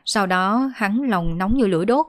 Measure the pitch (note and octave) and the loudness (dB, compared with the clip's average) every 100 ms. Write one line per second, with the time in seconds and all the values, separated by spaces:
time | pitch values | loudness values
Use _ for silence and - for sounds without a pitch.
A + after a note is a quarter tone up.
0 | - A3 F#3+ F#3 F#3+ A#3 C4+ B3 G3+ A3 | -6 -2 0 0 2 0 -2 -2 -2 -2
1 | C#4 F#3+ E3+ E3 F#3+ C4 G#3 E3 F#3+ C4+ | 0 0 -2 -2 0 2 2 2 2 0